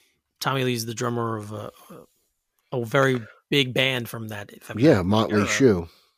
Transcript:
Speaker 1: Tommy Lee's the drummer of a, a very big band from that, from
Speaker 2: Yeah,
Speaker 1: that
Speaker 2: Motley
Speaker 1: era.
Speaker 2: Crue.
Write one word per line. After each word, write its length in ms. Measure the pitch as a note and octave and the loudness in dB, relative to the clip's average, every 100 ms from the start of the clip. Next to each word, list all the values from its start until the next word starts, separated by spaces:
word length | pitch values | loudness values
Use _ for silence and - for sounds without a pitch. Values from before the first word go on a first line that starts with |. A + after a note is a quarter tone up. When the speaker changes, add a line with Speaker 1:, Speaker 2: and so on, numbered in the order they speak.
| _ _ _ - | _ _ _ -8
Speaker 1:
Tommy 240 | C3+ C3+ | -4 -2
Lee's 220 | B2+ A#2+ A2+ | -2 -4 -6
the 80 | |
drummer 440 | A2+ B2 A#2+ A#2 A2 | -6 -4 -4 -4 -6
of 140 | G#2 | -10
a, 180 | G#2+ G#2+ - - F3+ - _ _ _ _ _ _ | -12 -14 -16 -20 -20 -20 _ _ _ _ _ _
a 140 | C3 A#2 | -8 -2
very 340 | C#3 C3+ B2+ A2 - - | 2 2 0 -6 -18 -2
big 240 | C#3+ C3 | 0 0
band 360 | B2 C3 B2+ A#2 | 0 0 -2 -6
from 180 | A#2 A2 | -12 -12
that, 340 | G#2 G2+ - | -12 -14 -18
from 140 | - G#2+ | -10 2
Speaker 2:
Yeah, 180 | D3 A2 | 4 6
Speaker 1:
that 100 | F2 | 4
Speaker 2:
Motley 340 | G#2+ G#2+ G#2 | 2 2 0
Speaker 1:
era. 80 | F#2+ | 0
Speaker 2:
Crue. 420 | - C3 F#2 E2 _ _ | 4 4 4 -2 _ _